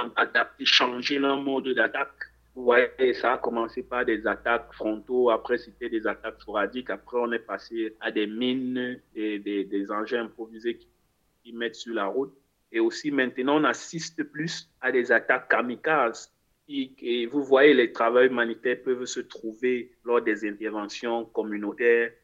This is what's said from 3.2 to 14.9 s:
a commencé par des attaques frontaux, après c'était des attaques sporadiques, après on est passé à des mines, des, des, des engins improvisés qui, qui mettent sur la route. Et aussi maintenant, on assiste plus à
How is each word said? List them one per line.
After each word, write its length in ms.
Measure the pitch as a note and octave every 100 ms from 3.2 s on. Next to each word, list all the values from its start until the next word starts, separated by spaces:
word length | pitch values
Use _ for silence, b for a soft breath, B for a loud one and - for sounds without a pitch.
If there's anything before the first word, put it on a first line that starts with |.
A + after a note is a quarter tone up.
| A#2
a 40 | B2
commencé 440 | A#2+ A#2 A2+ B2+
par 220 | - B2
des 220 | B2 G#2+ A2
attaques 460 | G2+ A#2+ A#2 -
frontaux, 580 | - A2 A2 A2+ B2+ A#2+
après 260 | A2 - A#2+
c'était 320 | - - A#2+
des 180 | A2+ G#2+
attaques 340 | G2+ A2 -
sporadiques, 500 | - G#2 G2+ B2+ B2
après 280 | G2+ - B2
on 140 | A#2+
est 60 | A#2
passé 580 | A2 G2 - A2+ A2 -
à 100 | A2+
des 160 | G#2+ G#2
mines, 720 | A2 B2+ C3 B2+ B2+ B2 B2 _
des, 240 | G#2+ G#2+ G#2
des, 260 | G2+ G2+
des 260 | F#2+ G2+ G2+
engins 340 | G#2 G#2+ B2
improvisés 520 | G#2+ - A2+ A2 A#2 A#2+
qui, 120 | _ _ _ _ _ _
qui 100 | A#2
mettent 240 | A#2 A#2 -
sur 180 | A#2
la 120 | A2 G2
route. 280 | - C#3 - _ _ _
Et 80 | A2+
aussi 300 | A2+ - D3
maintenant, 500 | C#3 B2 C3 C3 D3+
on 40 |
assiste 580 | C#3 A#2 - E3+ - -
plus 440 | D3 D3 E3 - - _
à 120 | B2+